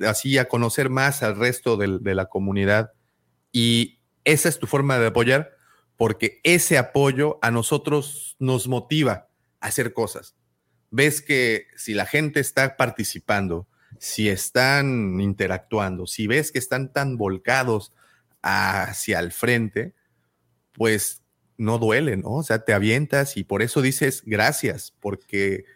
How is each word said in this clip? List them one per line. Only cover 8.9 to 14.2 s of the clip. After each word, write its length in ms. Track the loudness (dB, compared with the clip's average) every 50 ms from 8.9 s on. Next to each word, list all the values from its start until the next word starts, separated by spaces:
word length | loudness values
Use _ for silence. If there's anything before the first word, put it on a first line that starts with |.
| 0 2 2 2 0 -2 -8 _ _ _ _ _ _ -10
a 80 | -8
hacer 240 | -4 -2 -2 -2 -2
cosas. 460 | -2 -4 -4 -4 -6 -14 -16 -18 _ _ _ _ _ _ _ _ _ _ _ _
Ves 300 | 2 2 2 2 2 -2
que 460 | -2 0 0 2 2 2 0 -2 -4 _ _
si 180 | -14 -8 -4 -2
la 120 | -2 -2
gente 340 | 0 0 0 0 0 0 -2
está 380 | -2 0 0 0 0 0 2
participando, 920 | 0 0 0 0 -6 -6 -6 -8 -8 -2 -2 0 0 0 -2 -4 -6 -6 _ _ _ _ _ -20 -14
si 300 | -12 -8 -4 0